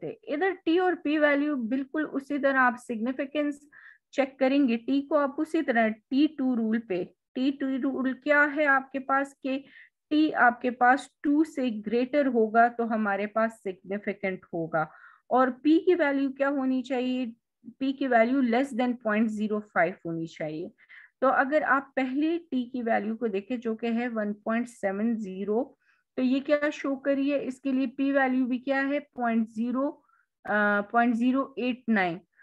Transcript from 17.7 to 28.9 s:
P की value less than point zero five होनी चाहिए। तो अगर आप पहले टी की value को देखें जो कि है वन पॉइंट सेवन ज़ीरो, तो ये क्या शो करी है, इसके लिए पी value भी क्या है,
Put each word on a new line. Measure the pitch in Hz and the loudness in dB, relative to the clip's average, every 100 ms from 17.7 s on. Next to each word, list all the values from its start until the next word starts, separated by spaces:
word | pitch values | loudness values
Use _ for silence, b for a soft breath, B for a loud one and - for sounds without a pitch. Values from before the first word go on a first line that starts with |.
| - | -6
P | 269 | -4
की | 277 269 | -2 2
value | 240 226 277 | 4 4 4
less | 247 233 277 | 2 2 0
than | 220 247 | 0 -2
point | 240 220 214 226 214 | -2 0 2 0 0
zero | 214 208 | -2 -4
five | 208 190 170 190 170 | -4 0 0 -2 -8
होनी | 165 165 | -6 -8
चाहिए। | - 156 156 196 - B B B B | -8 -8 -8 -10 -14 B B B B
तो | 254 | 0
अगर | - 262 302 | 2 2 0
आप | - 269 277 - | 2 0 0 -4
पहले | 262 262 311 339 | -4 -2 -2 -2
टी | 339 254 | -4 -6
की | 240 254 | -4 -6
value | 233 220 208 220 | -2 -2 -2 -4
को | 233 | -4
देखें | 190 202 247 | -4 -6 -6
जो | 233 | -6
कि | 220 233 | -4 -4
है | 233 240 | -2 -4
वन | 220 208 | -4 -4
पॉइंट | 208 - 226 240 | -6 -4 -4 -4
सेवन | - 196 196 226 220 | -6 -6 -2 -2 -2
ज़ीरो, | 196 185 196 214 277 _ _ _ _ - | -6 -8 -2 -2 -2 _ _ _ _ -4
तो | |
ये | 254 269 | 0 0
क्या | 277 294 294 | 0 0 0
शो | 294 277 269 | -4 -4 -4
करी | 277 277 277 | -2 0 0
है, | 285 | -2
इसके | 247 254 269 | -4 -8 -4
लिए | 262 262 | -2 -2
पी | - 277 | -2 0
value | 277 262 254 247 | 2 2 2 0
भी | 247 | -2
क्या | 262 269 | -2 -2
है, | 269 | 0